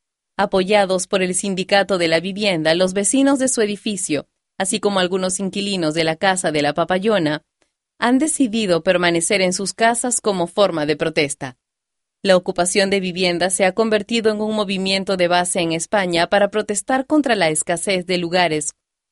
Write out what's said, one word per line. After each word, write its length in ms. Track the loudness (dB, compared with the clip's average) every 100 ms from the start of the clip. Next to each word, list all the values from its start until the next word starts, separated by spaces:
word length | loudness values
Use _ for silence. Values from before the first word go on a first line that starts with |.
| _ _ _ -4
Apoyados 680 | 0 0 2 2 2 0 0
por 140 | -2
el 140 | 0 -2
sindicato 640 | -4 -4 0 0 2 0
de 100 | 2
la 140 | 0
vivienda, 540 | -2 -4 -2 0 0 2
los 180 | 0
vecinos 460 | 0 0 2 2 2
de 100 | 0
su 120 | 0
edificio, 680 | -2 -2 -6 -6 -4 -4 -6 _ _ -6
así 220 | -4 -2
como 220 | 0 0
algunos 400 | 0 0 -2 -4
inquilinos 540 | -4 -4 -4 -2 -2 0
de 100 | -2
la 100 | 0
Casa 380 | 0 0 0
de 80 | 0
la 120 | 0
Papayona, 680 | 0 0 0 0 0 0 -2 -8 _ _ _ _ -4
han 160 | 0 2
decidido 640 | 2 0 0 0 0 2
permanecer 600 | 2 2 2 0 0 0
en 100 | 0
sus 220 | -2 -6
casas 480 | 0 2 2 -2 -2
como 260 | -2 -2 -2
forma 380 | 2 2 2 -2
de 100 | -2
protesta. 600 | -2 0 -2 -4 -12 -12 _ _ _ _ _ _
La 160 | 2 2
ocupación 520 | 2 -2 0 0 2
de 120 | 0
vivienda 480 | -2 -2 -2 0 -2
se 160 | 0 0
ha 80 |
convertido 580 | 2 0 0 0 0 0
en 80 | 0
un 160 | -2 -2
movimiento 600 | -2 -2 -2 -2 -2 0
de 100 | 2
base 320 | 2 0 -2
en 140 | -2
España 540 | -4 -2 -2 0 0 2
para 220 | 2 2
protestar 560 | 0 -4 -4 -2 -2 2
contra 300 | 2 2 2
la 140 | 0
escasez 560 | 0 -2 -4 -2 -2 -2
de 120 | -2
lugares 560 | 0 0 2 0 -4 -10 _ _ _